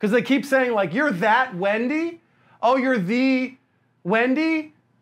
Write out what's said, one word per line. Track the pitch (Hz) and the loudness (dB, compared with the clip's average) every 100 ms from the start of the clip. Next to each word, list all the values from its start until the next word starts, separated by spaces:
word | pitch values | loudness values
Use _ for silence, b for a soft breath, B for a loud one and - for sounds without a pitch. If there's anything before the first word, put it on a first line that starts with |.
'Cause | 214 | 0
they | 240 | 0
keep | - 262 | 2 0
saying, | - 262 247 | 0 0 0
like, | 220 190 | 0 -2
"You're | 190 294 | 0 -2
that | 180 214 233 262 | 0 2 2 0
Wendy? | 175 196 220 247 311 339 339 b b b b | -2 -2 -2 -2 -2 -4 -8 b b b b
Oh, | 226 269 | 0 2
you're | 262 254 | 2 0
the | 175 240 262 262 254 - _ _ _ _ | 0 0 2 0 -2 -10 _ _ _ _
Wendy? | 175 220 247 262 320 320 311 _ _ _ | -2 0 2 0 0 -2 -6 _ _ _